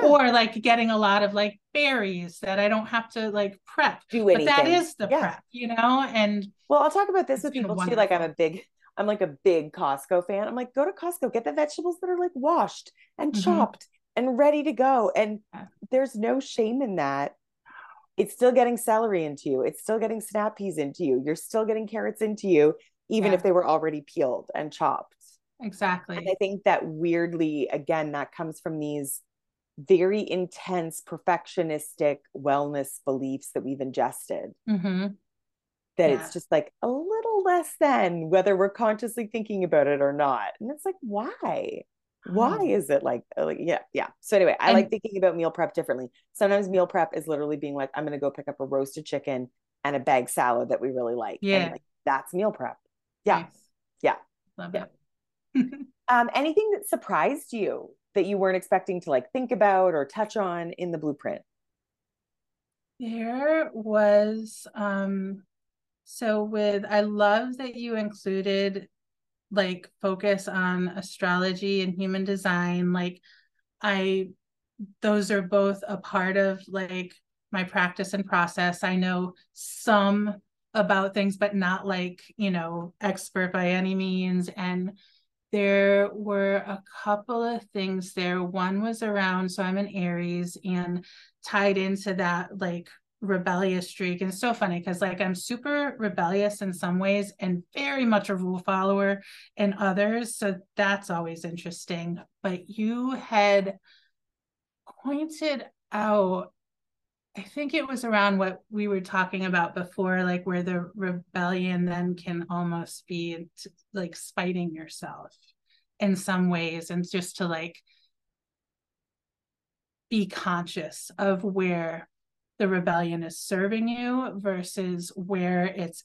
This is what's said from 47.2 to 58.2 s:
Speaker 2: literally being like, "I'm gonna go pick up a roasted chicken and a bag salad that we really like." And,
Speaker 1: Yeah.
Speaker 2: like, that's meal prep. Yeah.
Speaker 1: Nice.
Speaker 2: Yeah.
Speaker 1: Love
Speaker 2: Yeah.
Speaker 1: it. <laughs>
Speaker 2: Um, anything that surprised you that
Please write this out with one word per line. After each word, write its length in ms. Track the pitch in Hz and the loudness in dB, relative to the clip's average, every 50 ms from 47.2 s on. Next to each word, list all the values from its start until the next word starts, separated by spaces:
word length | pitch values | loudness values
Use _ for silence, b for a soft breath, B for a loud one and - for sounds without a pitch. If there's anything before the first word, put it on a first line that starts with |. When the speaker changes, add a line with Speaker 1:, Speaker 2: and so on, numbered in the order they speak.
| 147 | -4
Speaker 2:
literally 300 | 160 151 143 147 147 151 | -4 -4 -2 -2 -4 -4
being 180 | 143 147 143 143 | -4 -6 -6 -4
like, 160 | 139 135 135 - | -4 -4 -4 -4
"I'm 100 | 147 151 | -6 -6
gonna 140 | 147 147 135 | -4 -4 -2
go 120 | 139 139 | -4 -4
pick 160 | - 147 - | -4 -6 -10
up 140 | 143 - - | -10 -8 -8
a 40 | 135 | -6
roasted 400 | 135 139 135 135 139 - 160 151 | -2 -2 -2 -2 -2 -6 -12 -8
chicken 440 | - 151 135 - 143 131 127 127 - _ _ _ _ _ _ | -6 -6 -4 -4 -4 -4 -4 -6 -8 _ _ _ _ _ _
and 140 | - 143 143 | -4 -2 -2
a 40 | 131 | 0
bag 280 | 123 151 135 127 123 - | 2 4 2 2 2 0
salad 400 | - 170 131 123 117 123 123 123 | -2 0 2 2 2 2 0 0
that 120 | 131 - | -2 -2
we 100 | 123 135 | -2 -2
really 240 | 127 127 120 117 120 | -2 -2 -2 -2 -2
like." 240 | 120 110 101 - - | -4 -6 -8 -8 -4
And, 60 | 202 196 | -2 2
Speaker 1:
Yeah. 220 | 196 190 170 165 | 2 2 2 0
Speaker 2:
like, 100 | - - _ _ _ _ - | -6 -12 _ _ _ _ -2
that's 280 | 139 135 135 - - | 0 0 0 -2 -4
meal 200 | 180 180 214 208 | -2 0 0 0
prep. 260 | - - 127 120 120 _ _ _ _ _ _ _ _ _ - | -2 -4 -8 -8 -10 _ _ _ _ _ _ _ _ _ 2
Yeah. 160 | 202 165 170 | 2 2 2
Speaker 1:
Nice. 280 | 175 - _ _ _ _ _ _ _ _ _ - | 0 -6 _ _ _ _ _ _ _ _ _ 0
Speaker 2:
Yeah. 140 | 151 143 - - - _ _ _ _ _ - | 0 0 0 0 -6 _ _ _ _ _ -16
Speaker 1:
Love 180 | - 87 - - | -14 -12 -8 -8
Speaker 2:
Yeah. 100 | - - | -8 -8
Speaker 1:
it. 80 | - _ _ _ _ _ _ _ _ _ _ _ _ - | -10 _ _ _ _ _ _ _ _ _ _ _ _ 0
<laughs> 340 | 262 247 - 285 285 269 - _ _ - - | 0 0 0 -2 -14 -16 -18 _ _ 0 2
Speaker 2:
Um, 200 | 247 240 240 233 - | 4 4 4 2 0
anything 360 | 254 285 320 311 415 427 427 | 0 0 2 2 2 2 2
that 140 | 403 - - | 0 -2 -2
surprised 640 | - 330 - - - 185 151 165 220 285 311 - - | -4 -4 -4 -2 -2 0 2 2 2 0 -2 -8 -8
you 420 | 247 220 180 135 123 - - - - _ _ _ - | -6 -4 -2 -2 -4 -6 -8 -14 -20 _ _ _ 0
that 120 | 202 | 0